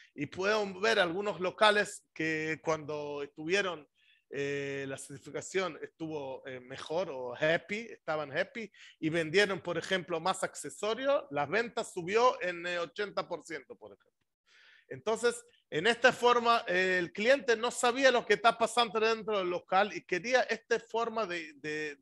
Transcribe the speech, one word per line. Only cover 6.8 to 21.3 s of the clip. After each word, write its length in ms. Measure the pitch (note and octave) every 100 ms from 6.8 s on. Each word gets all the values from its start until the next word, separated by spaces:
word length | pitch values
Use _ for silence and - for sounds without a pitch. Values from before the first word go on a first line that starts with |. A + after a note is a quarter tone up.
| - D#3+ F#3
o 260 | C3+ B2 A#2+
happy, 440 | D#3 E3+ - G#3 A#3
estaban 440 | - - D#3 C#3+ C#3
happy 360 | F#3+ - A3 - - -
y 100 | D#3
vendieron, 500 | E3+ D#3 F3 G#3 F#3+
por 180 | - E3+
ejemplo, 420 | - F#3+ F3 E3
más 220 | E3+ F#3
accesorios, 840 | F3 - D3 - G#3 A3+ C4+ C#4+ -
las 180 | C#3+ C#3+
ventas 420 | F#3+ A#3 A#3 G#3+
subió 480 | - E3+ G#3+ B3 -
en, 240 | F3 F3 F3
eh, 140 | F3
ochenta 480 | E3+ - G#3 F3+ D#3
por 160 | E3
ciento, 320 | D3 D#3 B2+ A#2
por 160 | G#2+
ejemplo. 220 | G2 _ _ _ _ _ _ - - -
Entonces, 580 | C3 G#3 A3+ A#3+ A#3 - _ _
en 160 | D3+ F#3+
esta 260 | A#3 C4
forma, 520 | - A#3+ A#3+ A#3 A#3 -
eh, 300 | F3+ F#3 F#3
el 140 | F3
cliente 440 | - A3 C#4 - A3
no 140 | A#3+
sabía 400 | - B3 A#3+ C4+
lo 160 | A#3+ -
que 100 | G#3
está 220 | A#3 A3+
pasando 420 | A3 - A#3 A3
dentro 380 | A3 A3+ G#3 G#3
del 120 | F#3
local 440 | F3 - F#3+ G#3
y 100 | E3+
quería 380 | - F3+ G3+ B3+
esta 360 | G#3+ A3 - A3+
forma 480 | - A3 A#3 A3
de, 260 | G#3